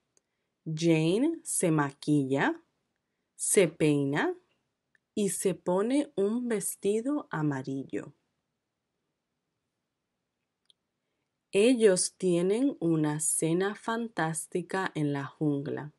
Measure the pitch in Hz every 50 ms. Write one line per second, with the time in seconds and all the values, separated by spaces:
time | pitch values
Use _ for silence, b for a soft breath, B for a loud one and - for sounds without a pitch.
0 | _ _ _ _ _ _ _ _ _ _ _ _ - 165 160 156 165 170 165 156
1 | 160 160 180 220 269 330 330 320 - - - - - 175 156 151 143 139 - _
2 | - - 151 147 139 131 135 139 175 262 330 330 - _ _ _ _ _ _ _
3 | _ _ _ _ _ _ _ - - - - 214 185 156 - - 160 151 147 143
4 | 139 139 143 160 240 349 359 - _ _ _ _ _ _ _ _ _ _ _ _
5 | _ _ - - 208 196 - - - 196 175 - - - 180 190 202 233 262 294
6 | 294 - - - 196 202 220 247 247 240 233 202 180 - - - - 196 208 220
7 | 226 262 294 294 - - - 160 151 151 143 131 131 135 135 135 131 - - 101
8 | - 151 - _ _ _ _ _ _ _ _ _ _ _ _ _ _ _ _ _
9 | _ _ _ _ _ _ _ _ _ _ _ _ _ _ _ _ _ _ _ _
10 | _ _ _ _ _ _ _ _ _ _ _ _ _ _ _ _ _ _ _ _
11 | _ _ _ _ _ _ _ _ _ _ - 196 208 240 262 233 220 208 185 180
12 | - - - - - 185 175 170 180 185 202 226 269 285 - - - 170 165 160
13 | 151 151 151 156 - - - - - 160 165 175 190 202 214 - - - 226 233
14 | 233 226 - - 160 160 165 156 - - - 185 170 - - 190 190 175 - 160
15 | 151 143 143 139 139 131 - - 156 151 143 139 139 139 127 131 139 147 -